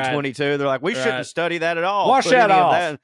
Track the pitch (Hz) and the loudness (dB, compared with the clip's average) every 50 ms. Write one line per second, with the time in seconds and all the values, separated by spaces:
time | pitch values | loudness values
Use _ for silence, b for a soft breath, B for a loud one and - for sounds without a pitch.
0 | 131 131 127 143 143 139 117 - 143 143 143 143 139 139 135 127 139 190 233 131 | -2 -2 -2 -2 -4 -4 -4 -2 -2 -2 -2 -2 0 -2 -2 -2 -2 -4 -4 -2
1 | 131 120 131 127 - - - 165 170 170 170 170 160 170 170 165 170 190 202 202 | -2 -2 -2 -4 -8 -8 -6 -4 -4 -4 -4 -4 -4 -4 -2 -2 -2 -2 -2 0
2 | 180 190 262 269 - - 254 247 226 202 190 185 175 156 151 175 175 156 147 - | 2 2 2 2 4 4 4 4 6 6 4 4 4 4 2 2 0 -2 -6 -8